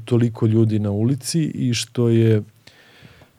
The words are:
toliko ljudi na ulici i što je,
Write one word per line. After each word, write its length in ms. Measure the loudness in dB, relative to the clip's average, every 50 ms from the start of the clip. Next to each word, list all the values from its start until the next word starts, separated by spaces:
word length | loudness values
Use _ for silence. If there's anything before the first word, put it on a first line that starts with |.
| -2
toliko 400 | 0 0 2 2 0 0 -2 -2
ljudi 340 | 0 2 2 2 2 0 -2
na 120 | -2 -2
ulici 520 | -2 -2 -2 -2 -2 -4 -6 -6 -4 -4 -4
i 300 | -4 -4 -4 -4 -4 -4
što 360 | -4 -6 -6 -4 -2 0 2
je, 340 | 4 4 4 4 4 2 0 -4 _ _ _ -20 -20 _ _ _ _ _ -20 -20 -20 _ -20 _ _